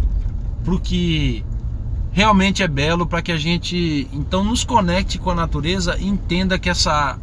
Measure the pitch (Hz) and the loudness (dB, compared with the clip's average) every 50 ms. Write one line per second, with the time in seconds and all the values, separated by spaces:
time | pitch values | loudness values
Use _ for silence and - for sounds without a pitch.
0 | - - - - - - - - - - - - - - 185 185 - - 180 175 | 2 2 0 0 -2 -2 -4 -4 -4 -6 -6 -4 -2 -2 -2 -2 0 -2 0 0
1 | 175 170 160 156 147 131 120 113 - - - - - - - - - - - - | 0 0 0 0 0 0 -2 -2 -4 -6 -6 -4 -4 -4 -6 -4 -4 -4 -4 -4
2 | - - - - 202 220 214 190 190 196 185 - 196 175 147 135 143 156 170 170 | -4 -2 2 4 6 6 6 6 4 4 2 2 0 0 0 0 2 2 2 0
3 | 175 160 170 165 160 - 170 160 147 165 175 170 - - 175 180 175 165 151 143 | 0 0 0 -2 -2 -2 -2 -2 0 0 0 0 -2 -2 -2 -2 0 0 0 -2
4 | 131 - - 143 143 - - 185 196 214 240 240 - - 247 226 196 175 170 160 | -2 -4 -6 -6 -4 -2 0 0 2 2 0 0 0 2 2 2 2 2 2 0
5 | 147 - - - - 190 180 170 160 151 147 147 139 160 185 196 175 175 156 147 | 0 0 -2 -2 -2 -2 0 0 0 0 -2 -2 0 0 0 0 0 0 -2 -2
6 | 170 190 202 185 - - 170 180 190 185 190 180 - 180 170 160 - 180 156 147 | 0 0 0 0 0 0 0 0 2 2 0 0 0 0 0 2 2 2 2 2
7 | 147 139 - - | 0 0 -2 -4